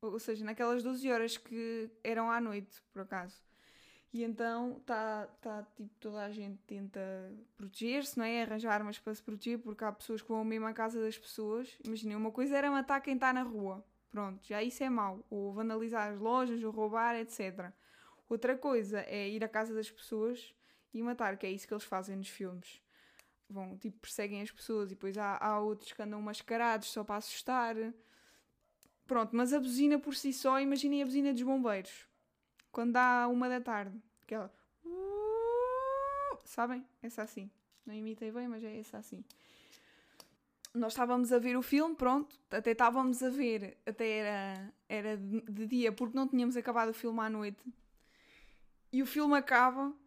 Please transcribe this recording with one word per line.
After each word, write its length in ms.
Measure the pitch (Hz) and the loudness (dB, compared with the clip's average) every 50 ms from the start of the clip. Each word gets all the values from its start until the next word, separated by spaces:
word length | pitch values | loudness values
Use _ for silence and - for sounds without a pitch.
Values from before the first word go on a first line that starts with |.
Ou, 120 | - 220 190 | -6 -4 -6
ou 60 | 226 | -4
seja, 260 | - - 220 214 214 | -2 -4 -4 -2 -2
naquelas 380 | 214 226 214 240 233 240 247 233 | -6 -2 0 2 2 2 2 2
doze 280 | 247 262 254 262 269 | 0 -2 -2 0 2
horas 260 | 247 226 226 233 233 | 2 2 2 0 -2
que 540 | - - - 233 226 226 226 226 226 220 226 226 _ _ | -6 -8 -8 -8 -6 -4 -4 -4 -4 -6 -8 -10 _ _
eram 280 | 220 226 226 226 226 | -2 0 0 2 2
à 100 | 233 233 | 2 2
noite, 420 | 240 220 208 202 196 196 - - _ _ _ | 0 0 -2 -6 -8 -8 -16 -20 _ _ _
por 100 | 190 190 | -12 -10
acaso. 400 | 190 - 190 175 185 - - _ _ _ _ _ - - - - - - - _ _ - | -6 -6 -6 -6 -8 -14 -20 _ _ _ _ _ -20 -20 -20 -20 -20 -20 -20 _ _ -6
E 120 | 233 233 | -4 -2
então, 580 | 233 226 226 233 233 226 233 240 247 247 - - | -2 -2 -2 -2 -2 0 0 -2 -4 -4 -8 -6
tá, 440 | - 240 220 220 220 214 214 208 - - _ | -4 -2 -2 -2 -2 -4 -4 -6 -10 -12 _
tá, 220 | - 233 214 214 208 214 _ | -10 -8 -8 -8 -10 -12 _
tipo, 180 | - 220 202 _ _ | -14 -14 -14 _ _
toda 240 | - 220 208 214 202 | -12 -10 -8 -6 -8
a 60 | 208 208 | -8 -8
gente 260 | 214 208 202 196 196 _ | -8 -8 -10 -10 -12 _
tenta 340 | _ 208 202 196 196 196 196 190 190 190 190 185 185 196 214 226 _ _ | _ -10 -10 -10 -8 -8 -8 -8 -6 -8 -8 -10 -12 -16 -18 -20 _ _
proteger-se, 640 | _ 202 196 196 - 214 233 254 285 285 277 - - | _ -16 -14 -10 -6 -4 0 0 0 -2 -2 -2 -2
não 60 | 226 | -2
é? 180 | 226 233 233 226 | 0 0 0 0
Arranjar 300 | 208 214 220 226 226 208 | -2 -2 -2 0 2 2
armas 260 | 208 214 208 214 - | 2 0 -2 -8 -8
para 160 | _ - 220 | _ -8 -8
se 80 | 214 - | -8 -8
proteger, 380 | - 214 208 - 233 233 233 | -10 -10 -6 -4 -4 -4 -2
porque 240 | 240 233 208 214 226 | -4 -8 -8 -4 -4
há 80 | 214 208 | -4 -4
pessoas 280 | 214 - - 226 220 | -4 -6 -6 -6 -6
que 80 | 220 - | -4 -2
vão 160 | 226 220 220 | -2 0 0
mesmo 220 | 220 220 220 220 | 0 0 0 -2
à 60 | 220 226 | -4 -2
casa 280 | 226 226 220 226 233 | 0 -2 -2 0 0
das 160 | 220 220 220 | -2 -2 -2
pessoas. 600 | - - - - - 220 208 214 233 254 254 - - - | -6 -12 -14 -8 -6 -4 -2 -2 -2 -4 -6 -10 -12 -6
Imaginem, 320 | 220 220 220 220 214 208 | -6 -6 -4 -4 -4 -2
uma 160 | 214 220 220 214 | 0 -2 -2 0
coisa 240 | - 254 277 277 | 0 0 2 4
era 120 | 277 277 285 277 | 2 4 4 2
matar 280 | 277 262 269 277 277 | 2 2 2 0 0
quem 160 | 277 285 269 | 2 0 0
tá 160 | 254 269 262 254 | 4 4 4 4
na 120 | 254 247 | 4 0
rua. 420 | 240 233 214 202 196 190 196 214 _ _ _ _ _ | -2 -4 -4 -4 -4 -6 -8 -12 _ _ _ _ _
Pronto, 340 | - 208 208 196 190 196 - | -6 -4 -4 -4 -6 -10 -10
já 160 | - 208 208 220 | -6 -4 -2 -2
isso 180 | 247 247 - 277 | -2 -2 -2 0
é 80 | 269 | 0
mau. 340 | 254 233 208 196 185 196 233 _ | 2 2 0 0 -2 -6 -10 _
Ou 220 | - 208 196 202 196 | -6 -4 -4 -4 -2
vandalizar 600 | 202 220 226 220 220 226 233 226 226 208 208 208 | -2 -2 -2 -2 -2 -2 -2 0 0 -2 -2 -2
as 60 | 202 | -2
lojas, 420 | 208 220 240 254 254 247 233 233 226 | 0 2 4 4 4 2 0 -2 -2
ou 80 | 220 214 | -4 -2
roubar, 420 | 220 214 214 208 226 226 240 233 | 0 0 0 2 2 2 2 2
et 160 | 233 226 226 | 0 -2 -6
cetera. 420 | - - 214 190 180 190 180 180 196 _ _ _ - - - - - _ _ _ | -6 -6 -6 -6 -6 -8 -10 -12 -12 _ _ _ -20 -20 -20 -20 -20 _ _ _
Outra 280 | 233 226 226 233 262 | -4 0 2 2 2
coisa 440 | 254 - 294 269 233 214 196 208 208 - | 2 2 2 2 2 2 2 -2 -4 -4
é 260 | - - 208 202 196 | -4 -4 -4 -4 -2
ir 160 | 208 220 220 | -2 -2 -4
à 40 | 220 | -2
casa 240 | 220 214 220 226 226 | 0 -2 -2 0 -2
das 180 | 220 220 214 | -4 -4 -6
pessoas 640 | - - - - - 220 214 233 247 240 - - - _ _ _ _ _ _ _ - | -10 -16 -10 -6 -2 0 0 0 -2 -4 -8 -18 -20 _ _ _ _ _ _ _ -8
e 80 | 226 226 | -4 -2
matar, 340 | 240 247 240 240 202 190 | -2 -2 0 0 -2 0
que 100 | 196 - | -2 -4
é 40 | 190 | -4
isso 180 | 190 202 - - | -4 -6 -6 -6
que 40 | 220 | -6
eles 120 | 208 208 | -8 -6
fazem 320 | - - 190 185 196 196 | -4 -4 -4 -4 -4 -6
nos 120 | 196 190 196 | -6 -8 -8
filmes. 540 | - - 196 185 180 180 180 - - - _ _ _ _ - - _ _ - _ _ _ _ _ | -8 -8 -8 -8 -8 -10 -14 -16 -20 -20 _ _ _ _ -20 -20 _ _ -20 _ _ _ _ _
Vão, 300 | 202 196 190 185 190 190 | -10 -10 -8 -8 -10 -8
tipo, 200 | - 226 196 - | -8 -10 -10 -10
perseguem 440 | - - - - 208 208 208 202 202 | -14 -12 -6 -6 -4 -4 -4 -6 -8
as 80 | 220 | -8
pessoas 400 | - - - - 226 214 208 196 | -10 -14 -8 -4 -2 -2 -2 -2
e 40 | 190 | -6
depois 200 | - - 196 196 208 | -8 -8 -6 -4 -2
há, 180 | 214 202 196 | -2 -2 -2
há 240 | - - 214 214 208 | 0 0 2 2 2
outros 320 | 208 214 214 208 - - - | 2 0 -2 -4 -6 -16 -10
que 100 | - 220 | -8 -8
andam 180 | 208 208 208 | -6 -6 -6
mascarados 680 | 208 208 214 - - - 226 226 233 233 226 220 214 - | -6 -6 -6 -8 -6 -2 0 2 4 4 2 2 -2 -4
só 160 | - 226 208 | -6 -6 -4
para 120 | 214 208 | -2 -2
assustar. 600 | 208 220 - - - - - 262 254 240 226 226 220 220 220 233 226 - _ _ _ _ - - - _ _ _ _ _ _ _ _ - _ _ _ _ | -4 -4 -6 -10 -8 -4 0 2 2 2 2 0 -2 -2 -4 -6 -8 -16 _ _ _ _ -20 -20 -20 _ _ _ _ _ _ _ _ -20 _ _ _ _
Pronto, 300 | _ 262 240 226 220 233 | _ 4 4 4 4 4
mas 160 | 233 247 247 269 | 2 4 4 4
a 80 | 294 | 2
buzina 400 | 262 254 240 254 285 294 294 285 | 2 2 2 6 6 6 6 6
por 160 | 285 294 269 | 2 0 -4
si 160 | - - 277 262 | -2 -2 -2 -2
só, 260 | 262 - 269 262 269 | 2 2 4 4 4
imaginem 420 | 277 277 277 269 277 285 285 285 277 | 4 4 2 2 2 2 2 2 2
a 20 | |
buzina 280 | 254 254 285 277 277 277 | 2 2 2 4 4 2
dos 100 | 240 247 | 2 2
bombeiros. 680 | 254 269 269 254 233 208 190 190 - - - - _ _ _ _ _ _ _ _ _ _ _ - _ _ | 2 2 2 2 2 0 0 -2 -8 -14 -18 -20 _ _ _ _ _ _ _ _ _ _ _ -20 _ _
Quando 200 | - 233 240 240 | 0 0 2 6
dá 340 | 247 247 254 247 247 240 | 6 6 8 8 6 6
uma 220 | 240 247 247 247 247 | 4 4 2 2 2
da 120 | 254 247 | 0 0
tarde, 400 | 247 254 226 208 202 196 190 220 - _ _ _ _ | -2 -2 -2 -2 -2 -4 -8 -14 -16 _ _ _ _
aquela, 320 | - 220 220 202 196 - _ _ _ _ _ _ 330 339 370 381 392 403 415 427 427 440 453 453 466 466 480 494 508 508 508 523 523 539 539 554 554 554 571 571 571 539 554 - | -8 -6 -6 -6 -8 -12 _ _ _ _ _ _ -10 -8 -6 -4 -4 -4 -2 -2 0 0 0 2 2 2 2 2 2 0 -2 0 0 0 0 0 -2 -2 -2 -2 -4 -4 -6 -10
sabem? 420 | - - - 233 240 254 247 262 - _ _ - | -12 -4 -4 -2 -2 -2 -6 -8 -12 _ _ -14
Essa 200 | 233 - - 214 | -12 -8 -8 -10
assim. 280 | 226 - - 190 202 _ _ _ _ _ _ _ | -8 -8 -12 -14 -14 _ _ _ _ _ _ _
Não 80 | - 214 | -12 -10
imitei 380 | 214 220 220 220 220 233 220 | -8 -8 -8 -8 -8 -8 -8
bem, 160 | 220 240 247 | -6 -6 -6
mas 160 | 247 233 220 233 | -6 -8 -8 -8
é 160 | 214 214 226 | -10 -10 -10
essa 200 | 214 - - 214 | -12 -12 -12 -14
assim. 260 | 214 - - 185 - _ - _ _ - - - - - - - _ _ _ _ _ _ _ _ - _ _ _ _ _ _ _ _ - _ | -12 -12 -14 -14 -14 _ -20 _ _ -20 -20 -20 -20 -20 -20 -20 _ _ _ _ _ _ _ _ -20 _ _ _ _ _ _ _ _ -8 _
Nós 200 | 233 240 220 220 | -2 -2 0 2
estávamos 400 | - 247 240 247 247 247 233 247 | 0 2 4 4 4 6 6 6
a 80 | 247 | 6
ver 160 | 233 247 247 | 6 6 2
o 60 | 254 247 | 2 2
filme, 340 | - - 285 311 330 320 | 4 6 6 6 4 2
pronto, 420 | 302 262 247 254 285 294 294 - - _ _ | 2 4 4 6 4 2 0 -8 -20 _ _
até 220 | - 202 220 233 | -4 0 2 2
estávamos 540 | 226 226 247 233 233 262 262 254 247 240 254 | 4 8 6 6 6 6 4 4 2 2 2
a 40 | 254 | 0
ver, 480 | 254 277 285 240 226 220 202 190 - _ _ | 0 2 2 2 2 0 -2 -6 -10 _ _
até 340 | - 214 220 233 226 214 214 | -8 -4 -2 0 0 2 0
era, 560 | 214 208 208 202 196 196 190 190 196 202 - _ _ _ | 0 0 0 0 -2 -4 -6 -6 -10 -12 -14 _ _ _
era 280 | - 214 202 214 214 | -4 -4 -2 -2 -4
de, 240 | 202 196 196 202 226 | -4 -2 -2 -2 -2
de 260 | 220 - 208 202 220 | -2 -2 -6 -4 -2
dia, 240 | 214 247 247 240 226 | 0 2 4 4 4
porque 260 | 220 226 247 233 233 | 2 2 -2 -2 0
não 120 | 262 269 262 | 0 0 4
tínhamos 280 | 269 254 247 240 254 | 4 4 4 4 2
acabado 340 | 240 226 - 233 233 226 226 | 0 -2 0 2 2 2 2
o 40 | 226 | 0
filme 240 | - - 233 226 226 | -2 -2 -2 0 0
à 100 | 220 220 | 0 0
noite. 320 | 220 214 214 208 202 - - 254 240 - _ _ _ _ _ _ _ _ _ _ - - - - - - - - _ _ _ _ - | -2 -2 -4 -6 -8 -8 -12 -16 -16 -16 _ _ _ _ _ _ _ _ _ _ -20 -20 -20 -20 -20 -20 -20 -20 _ _ _ _ 2
E 100 | 254 269 | 2 2
o 40 | |
filme 300 | 254 - 294 302 294 285 | 2 2 4 6 6 6
acaba 560 | 285 277 - 262 240 247 254 247 262 277 277 294 - - | 6 6 6 8 8 8 8 6 4 -2 -2 -4 -6 -14